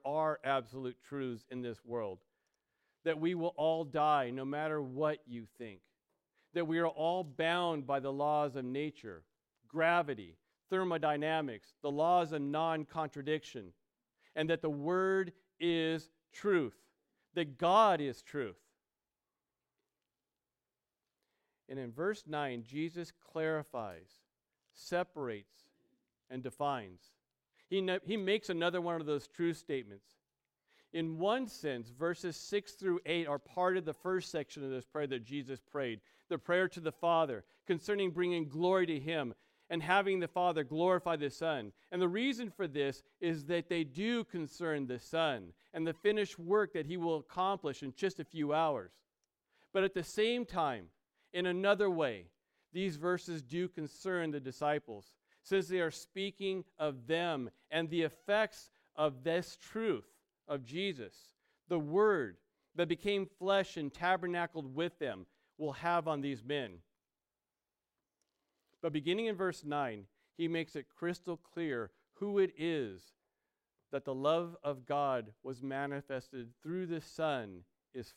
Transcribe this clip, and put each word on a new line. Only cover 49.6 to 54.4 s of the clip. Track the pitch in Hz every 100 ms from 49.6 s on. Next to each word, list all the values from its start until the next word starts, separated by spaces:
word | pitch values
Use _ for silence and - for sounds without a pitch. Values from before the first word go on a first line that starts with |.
| _
But | 190 190
at |
the | 190
same | 160 - 220 240 240
time, | 175 151 120 87 _ _ _ _
in | 175 180
another | 180 196 202 202
way, | 170 143 104 85 _ _ _ _
these | 170 190 151
verses | 170 180 - 165
do | 123 165 180
concern | 175 151 - 190 180 160
the | 147